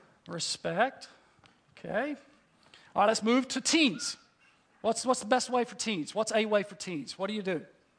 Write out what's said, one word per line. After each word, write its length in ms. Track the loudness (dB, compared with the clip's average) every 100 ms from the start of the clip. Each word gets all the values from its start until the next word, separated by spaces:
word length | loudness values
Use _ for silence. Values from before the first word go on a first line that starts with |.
| _ _ -14
Respect. 840 | -8 -6 -4 -4 0 0 0 -20 -20 _ _ _ _ _ -16 -6
Okay. 300 | -4 -4 -6 _ _ _ _ _ -20 -8 2
All 60 |
right, 60 | 4
let's 140 | 4
move 240 | 4 2 2
to 120 | -2
teens. 560 | 2 4 4 2 -6 -8 _ _ _ _ _ _
What's, 240 | -2 0
what's 160 | 0 0
the 60 | 2
best 240 | 2 2
way 140 | -2
for 100 | -2
teens? 400 | -4 -4 -2 -4
What's 180 | -2 0
a 120 | 2 2
way 160 | 2
for 140 | 0 -8
teens? 420 | -8 -8 -8 -6
What 80 | -6
do 80 |
you 80 | -4
do? 180 | -2 -4 -6 _ _